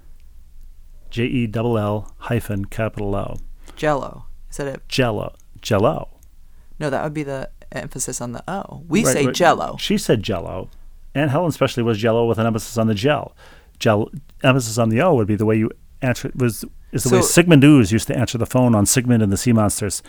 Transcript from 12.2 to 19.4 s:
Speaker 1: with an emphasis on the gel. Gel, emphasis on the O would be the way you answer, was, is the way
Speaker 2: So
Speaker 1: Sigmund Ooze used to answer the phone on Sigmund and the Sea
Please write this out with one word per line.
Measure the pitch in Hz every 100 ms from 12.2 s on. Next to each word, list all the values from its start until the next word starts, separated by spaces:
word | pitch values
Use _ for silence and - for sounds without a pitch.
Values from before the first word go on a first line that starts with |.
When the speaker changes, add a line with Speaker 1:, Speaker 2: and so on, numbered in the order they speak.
| 117
Speaker 1:
with | 113
an | 113
emphasis | 110 - 113
on | 110
the |
gel. | 101 131 139 - - - - - -
Gel, | 117 104 - - - -
emphasis | 139 135 113 110
on | 113
the | 113
O | 180 135
would | 104
be |
the | 104
way | 107 110
you | 110 - - -
answer, | 131 120 - -
was, | 123 107 - - -
is | 123
the | 127 120
way |
Speaker 2:
So | -
Speaker 1:
Sigmund | - 175 151
Ooze | 143 147 98
used | 110 -
to | 135
answer | 113 117
the | 110
phone | 127 123 110
on | 101
Sigmund | 131 123 120
and | 107
the |
Sea | 98